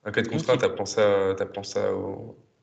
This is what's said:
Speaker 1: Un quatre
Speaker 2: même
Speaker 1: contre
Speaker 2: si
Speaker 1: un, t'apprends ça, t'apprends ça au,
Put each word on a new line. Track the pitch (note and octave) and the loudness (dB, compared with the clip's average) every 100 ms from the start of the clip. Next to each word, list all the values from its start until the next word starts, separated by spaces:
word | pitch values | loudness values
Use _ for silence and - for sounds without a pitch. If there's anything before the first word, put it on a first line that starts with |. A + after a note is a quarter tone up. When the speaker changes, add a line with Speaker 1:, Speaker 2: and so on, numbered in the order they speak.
Speaker 1:
Un | A2 | -2
quatre | G#2 A2+ | -2 -2
Speaker 2:
même | |
Speaker 1:
contre | A2+ | -2
Speaker 2:
si | D#3+ | 2
Speaker 1:
un, | B2+ | 2
t'apprends | F#2+ - | 2 0
ça, | G2+ - G#2 G2+ F#2+ F#2+ | -4 4 4 4 2 0
t'apprends | G2 G2+ | -4 -6
ça | G2 G2+ G2+ | -6 -2 0
au, | F#2+ F#2+ G2+ A2 - _ _ | -2 -4 -8 -12 -18 _ _